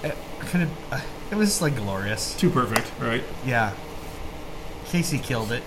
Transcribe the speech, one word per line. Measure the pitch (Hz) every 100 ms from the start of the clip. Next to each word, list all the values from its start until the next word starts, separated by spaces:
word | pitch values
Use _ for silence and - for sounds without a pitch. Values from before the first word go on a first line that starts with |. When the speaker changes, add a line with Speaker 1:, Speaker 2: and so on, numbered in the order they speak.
Speaker 1:
It | 151 147 - -
could've, | - 180 165 - -
uh, | 131 - - -
it | 208
was, | 208 208
like, | 156 131
glorious. | 101 95 98 107 - -
Speaker 2:
Too | 185
perfect, | 131 120 - - -
right? | 120 117 - - 127
Speaker 1:
Yeah. | 120 110 98 - - - - - - - - - - -
K | 175
C | 165 143
killed | - 123 110
it. | 120